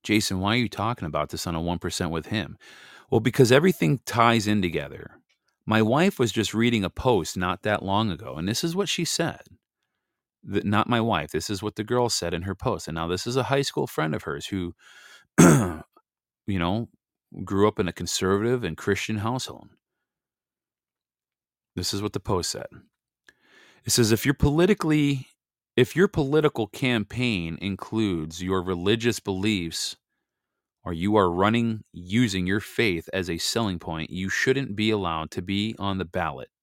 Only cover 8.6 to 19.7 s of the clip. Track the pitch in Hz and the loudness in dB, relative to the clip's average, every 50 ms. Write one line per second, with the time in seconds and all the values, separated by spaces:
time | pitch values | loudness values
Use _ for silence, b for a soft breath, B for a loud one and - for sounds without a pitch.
8.6 | - 170 170 190 202 - - - 170 - - - 165 139 - - - _ - _ | -2 -4 -2 -4 -4 -2 -2 -4 -2 -4 -2 -2 -2 -4 -4 -8 -18 _ -20 _
9.6 | _ _ _ _ _ _ _ _ _ _ _ _ _ _ _ _ - - 98 101 | _ _ _ _ _ _ _ _ _ _ _ _ _ _ _ _ -12 -4 -4 -2
10.6 | - 101 104 104 - - 120 117 113 117 104 80 73 - - - - - 104 92 | 0 2 2 2 2 2 0 0 2 2 0 0 -2 -2 -6 -6 -4 -4 -6 -6
11.6 | 104 107 - - 104 104 120 123 123 117 - - 87 87 87 85 87 98 92 - | -6 -6 -6 -6 -4 -2 0 0 0 0 0 -2 -2 -4 -4 -4 -4 -6 -8 -4
12.6 | - 131 101 87 - - 80 80 82 82 90 90 - 117 123 131 123 - 139 143 | -4 -4 -4 -4 -6 -8 -6 -6 -4 -2 -4 -4 -4 -4 -2 -2 -2 0 0 0
13.6 | 139 - - 151 139 - - - 156 156 143 - - 82 71 73 - - 101 95 | 0 -2 -4 -4 -6 -4 -4 -4 -2 -2 -4 -6 -6 -8 -8 -8 -8 -6 -6 -4
14.6 | 90 90 - B B B B B B B B B B B _ - 170 175 156 135 | -4 -6 -8 B B B B B B B B B B B _ 8 10 10 10 6
15.6 | 104 87 80 78 - _ _ _ _ _ _ _ _ _ _ _ _ - 101 92 | 2 -2 -4 -8 -14 _ _ _ _ _ _ _ _ _ _ _ _ -4 -2 0
16.6 | 85 87 98 113 117 - _ _ _ _ _ _ _ _ - 92 92 92 101 98 | 0 0 0 -2 -4 -6 _ _ _ _ _ _ _ _ -14 -12 -8 -4 2 4
17.6 | 104 104 104 - 98 85 - - 87 85 - - 95 92 98 101 107 120 127 123 | 4 4 4 0 -4 -4 -4 -6 -8 -6 -4 -2 0 2 2 2 2 0 -2 -2
18.6 | 113 85 78 - - 101 98 - - - 110 107 101 113 127 131 - - - - | -2 -6 -6 -4 -2 -2 -2 -2 -2 -6 -4 -4 -4 -4 -4 -6 -8 -10 -12 -18
19.6 | - - | -20 -20